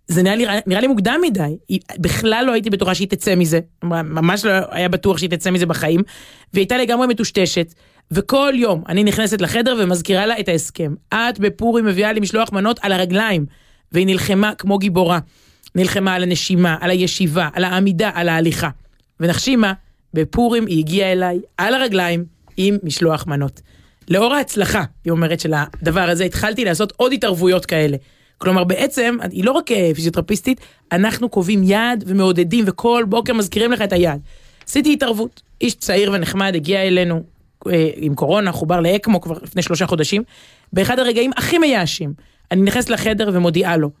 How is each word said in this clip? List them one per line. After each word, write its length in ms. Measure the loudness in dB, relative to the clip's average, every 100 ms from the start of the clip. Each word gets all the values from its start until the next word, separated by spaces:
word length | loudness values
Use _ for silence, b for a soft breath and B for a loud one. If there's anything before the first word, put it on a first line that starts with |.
| -2
זה 140 | 0
נראה 140 | 2 2
לי, 100 | 0 -2 -2
נראה 140 | 0
לי 60 | 2
מוקדם 340 | 2 0 0
מדי, 340 | 0 0 -2 -6 -6
היא, 120 | -6 -6 -4
בכלל 460 | -2 0 0 0 0
לא 60 |
הייתי 180 | 0 -2
בטוחה 240 | -2 -2
שהיא 140 | -2 -2
תצא 260 | -2 0
מזה, 260 | 2 2 0 -2 -8
ממש 640 | -4 -4 -4 0 2 2
לא 80 | 2 0 0
היה 180 | -4 -2
בטוח 300 | 0 0 0
שהיא 120 | -2
תצא 200 | -2 0
מזה 160 | 0 0
בחיים, 340 | 0 0 0 0 B B B B
והיא 100 | -2
הייתה 140 | 0 0
לגמרי 300 | 0 2 0
מטושטשת, 680 | 0 -2 0 0 0 -4 _ b b b
וכל 420 | -4 0 2 2 2
יום 260 | 2 0 -2
אני 160 | 0
נכנסת 360 | 2 2 0 0
לחדר 360 | -2 0 0 0
ומזכירה 480 | 0 0 0 0 0
לה 140 | -2
את 80 | -2
ההסכם. 460 | -2 -4 -6 -6 -6 -6
"את 240 | -4 -2 0
בפורים 460 | -2 0 0 2
מביאה 280 | 2 2 0
לי 80 | 0
משלוח 320 | -2 -2 -2
מנות 280 | 0 -2 -2
על 100 | -2
הרגליים", 540 | 0 0 0 0 -2 -4 b b b b
והיא 140 | 0 2
נלחמה 480 | 0 0 2 2
כמו 240 | 0 -2 0
גיבורה, 400 | 0 0 2 0 -4 b b b b
נלחמה 400 | -2 0 0 0
על 80 | 0
הנשימה, 540 | 0 -2 0 2 2 2
על 100 | 0
הישיבה, 580 | 0 0 0 -2 0 -2
על 120 | -2
העמידה, 460 | -2 0 0 0 -2
על 140 | -2 0
ההליכה. 420 | 0 0 -2 -6 -8 -18 _ _ -4
ונחשי 360 | -2 0 0 2
מה? 160 | 2 -2 _ _ _
בפורים 520 | -4 -2 0 2 0 0
היא 120 | -2
הגיעה 340 | 0 0 0
אליי, 280 | 0 0 -4 -6 -4
על 160 | -2
הרגליים, 500 | 0 0 0 0 -2 -6 _ _ -2
עם 220 | 0 0
משלוח 440 | -2 0 0 0 -2
מנות. 340 | -4 -4 -6 -20 b b b b
לאור 260 | 2 2
ההצלחה, 500 | 0 -2 -2 -2 -2 -4 -8
היא 60 | -4
אומרת, 300 | 0 0 -2
של 140 | -2
הדבר 560 | -2 -4 -4 -2 0 2
הזה, 140 | 0
התחלתי 400 | -2 -2 -4 -2
לעשות 280 | -2 0 -2 0
עוד 160 | 0
התערבויות 540 | 0 -2 2 2 2 0
כאלה. 300 | 0 0 -2 b b b b
כלומר, 260 | 0 2
בעצם, 520 | 2 0 0 0 0 0 -4
היא 140 | -2
לא 80 | 0
רק, 200 | 0 0
אה, 180 | 0 2
פיזיותרפיסטית, 680 | 0 -2 -2 -2 -2 -2 -4 B B B
אנחנו 360 | 0 0 0 -2
קובעים 340 | 0 2 2
יעד 420 | 4 2 2 -2 -2
ומעודדים, 580 | 2 2 2 2 2 0
וכל 360 | 0 2 2 2
בוקר 240 | 0 0
מזכירים 400 | -2 0 0 0
לך 100 | 0
את 100 | 0
היעד. 280 | 2 2 0 -10 b b b b
עשיתי 260 | 0 2
התערבות. 500 | 2 0 -2 -4 -10 _ -4
איש 140 | -4
צעיר 380 | -4 0 2 2
ונחמד 400 | 0 -2 -2 -2
הגיע 280 | -2 0 0
אלינו, 400 | 2 2 2 -2 -6 _ _ -12 0
אה, 240 | 2 2 0
עם 180 | -4
קורונה, 380 | -2 0 2 0
חובר 280 | -2 0 2
לאקמו 400 | 2 2 2 0
כבר 160 | 0 -10
לפני 200 | -8 -4
שלושה 240 | -2 -2 0
חודשים. 360 | 0 0 -2 -4 b b b b
באחד 260 | -2 0 0
הרגעים 320 | 0 2 0 -2
הכי 220 | 0 2
מייאשים, 540 | 4 2 0 -4 -8 -10 b b b
אני 120 | 2
נכנסת 280 | 2 2 -2
לחדר 400 | -2 0 0 0
ומודיעה 440 | 2 2 2 0 0
לו, 140 | -2 -6